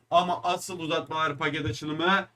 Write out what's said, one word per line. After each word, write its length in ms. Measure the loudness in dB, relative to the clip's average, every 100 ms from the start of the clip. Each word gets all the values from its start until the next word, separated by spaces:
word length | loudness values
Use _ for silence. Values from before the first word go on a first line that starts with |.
| 2
Ama 320 | 2 4 0
asıl 380 | 0 -2 -4 -6
uzatmalar 580 | -2 -2 -2 0 0 0
paket 280 | -2 0 -2
açılımı 600 | -4 -4 0 2 2 0